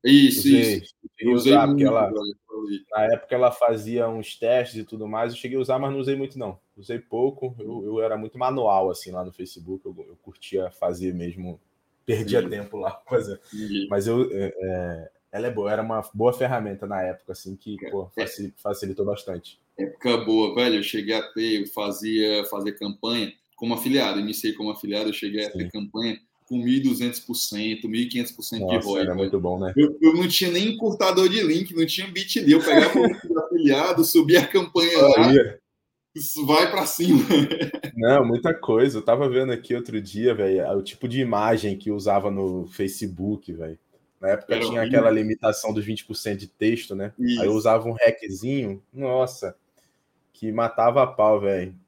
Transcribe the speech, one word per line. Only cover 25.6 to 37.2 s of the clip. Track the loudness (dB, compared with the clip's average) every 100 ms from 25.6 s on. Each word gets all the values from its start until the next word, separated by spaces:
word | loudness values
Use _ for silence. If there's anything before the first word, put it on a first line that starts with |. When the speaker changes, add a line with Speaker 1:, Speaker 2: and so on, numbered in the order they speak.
Speaker 2:
Sim. | -8
Speaker 1:
campanha | -8 -10 -6 -6 -6 _ _ _
com | -4
mil | 0 2
e |
duzentos | 0 -2 -4 -6
por | -8
cento, | -6 -6 -4 -6 -6 -6
mil | -4
e | -2
quinhentos | -4 -6
por | -8
cento | -10 -6 -2
de | -2
Speaker 2:
Nossa, | -2
Speaker 1:
roi, | -2
Speaker 2:
era | -2
Speaker 1:
velho. | -2
Speaker 2:
muito | -2 -2
bom, | -2 -4
né? | -2 2
Speaker 1:
Eu, | 2 6
eu | 4
não | 6 2
tinha | 0 0
nem | 0 -2
encurtador | -2 -4 0 2 4 4
de | 2
link, | 2 0 -2
não | -2 -2
tinha | -2 -6
Bitly, | -8 -4 0 6
eu | 6
pegava | 8 6 6 4
o | 2
link | 0 -4
do | -4
afiliado, | 0 2 4 4 2 2
subia | 4 4 8 6
a | 6
campanha | 0 0 0 2 8
lá, | 8 10 8
Speaker 2:
Olha. | 8 6 -2 _ _ _ _ _
Speaker 1:
isso | -10 -8 -4 2
vai | 4 4
pra | 0 -4
cima. | -2 4
<laughs> | 4